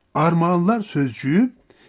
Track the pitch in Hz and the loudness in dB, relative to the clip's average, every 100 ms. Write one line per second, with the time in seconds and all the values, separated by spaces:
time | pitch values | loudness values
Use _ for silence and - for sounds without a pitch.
0 | _ - 160 170 170 175 180 233 202 143 | _ -2 2 2 2 2 0 -2 -4 -4
1 | 135 107 135 175 254 - _ _ | -4 -4 0 2 0 -2 _ _